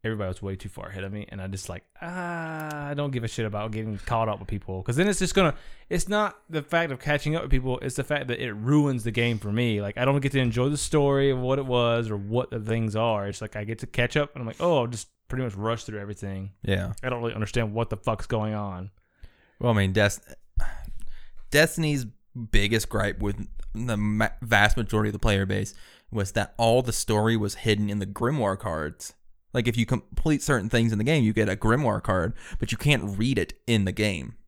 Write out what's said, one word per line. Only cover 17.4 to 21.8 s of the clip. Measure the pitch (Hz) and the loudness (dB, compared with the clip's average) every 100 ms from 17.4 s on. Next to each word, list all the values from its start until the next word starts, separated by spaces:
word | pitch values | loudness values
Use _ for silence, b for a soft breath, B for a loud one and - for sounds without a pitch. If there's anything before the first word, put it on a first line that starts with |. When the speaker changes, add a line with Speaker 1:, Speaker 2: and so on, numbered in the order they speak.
| 107 120 110 | -2 0 0
Speaker 1:
what | 107 113 | 0 -2
the | 104 | -2
fuck's | - 110 - | -2 -2 -2
going | 110 107 | -2 -2
on. | 107 101 90 95 _ b b b b b b | -4 -6 -8 -12 _ b b b b b b
Speaker 2:
Well, | 120 | 2
I | 110 | 4
mean, | 95 | 4
Des-, | 95 101 - - - - - B B B B b b b b - | 4 4 2 -12 -20 -4 2 B B B B b b b b 2
Destiny's | 143 156 170 | 4 4 2